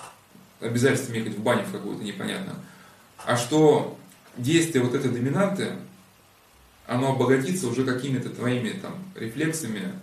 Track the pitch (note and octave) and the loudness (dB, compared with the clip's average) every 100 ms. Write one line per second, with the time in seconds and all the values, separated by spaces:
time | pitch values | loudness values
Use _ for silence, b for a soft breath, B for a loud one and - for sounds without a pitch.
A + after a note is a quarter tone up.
0 | - - _ - - - A2+ A#2+ C3 - | -14 -20 _ -20 -20 -10 -2 4 4 4
1 | - A2+ - G2 A#2 A2 F#2+ G2 G2+ - | -2 -4 -4 -2 2 2 0 -6 -6 -6
2 | G#2 G2 G#2+ F#2+ F#2+ - B B B B | -8 -6 -6 -6 -8 -12 B B B B
3 | B - - A#2+ - D#3 D3+ - - - | B -12 -2 0 2 6 8 6 4 -8
4 | - - - - A#2+ E3 D#3+ C3 B2 C#3 | -18 -20 -18 -6 2 4 4 2 2 2
5 | B2+ A#2 C3 F3 G3 - G2+ - - - | 0 0 0 2 2 0 -4 -6 -14 -20
6 | - _ - _ _ _ - _ - B2 | -20 _ -20 _ _ _ -20 _ -4 0
7 | C3 B2+ B2 C3+ - F#3 A#2+ B2+ C3 - | 0 2 4 4 4 -2 -2 0 0 -2
8 | C#3 B2 - - A#2+ B2 A2 F#2 - - | -2 -2 -4 -4 -2 0 -2 -6 -10 -12
9 | - - A2+ C#3 D#3+ - A2 G#2 F#2 - | -12 -10 -8 -2 -2 -2 -6 -6 -6 -8